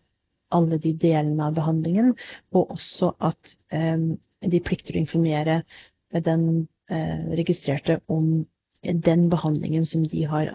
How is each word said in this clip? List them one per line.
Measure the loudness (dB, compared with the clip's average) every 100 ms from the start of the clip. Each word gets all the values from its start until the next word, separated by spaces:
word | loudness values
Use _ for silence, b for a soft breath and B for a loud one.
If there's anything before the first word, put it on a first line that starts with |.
| _ _ _ _ _
alle | 2 2 2
de | -2
delene | 2 2 2 2 0
av | 0
behandlingen, | 0 0 0 0 2 2 0 B B _
og | 0 0
også | -4 -6 -2 -2 0
at, | -4 -4 -12 _ _
ehm, | -2 0 0 -2 -4 _ _
de | -2 0
plikter | 0 -4 -4
å | -4
informere | 0 2 2 2 2 0 -2 B B _ _
den, | -2 0 2 2 0 -2 _ -8
eh, | -6 -4 -4 -4 -2
registrerte | -2 -2 -2 -4 0 -2 -2
om | 0 2 0 -2 _ _ _
den | -4 0 2 4 4
behandlingen | 2 0 -2 -2 -2 -2
som | -2
de | -2 -2
har | -2 -2 -2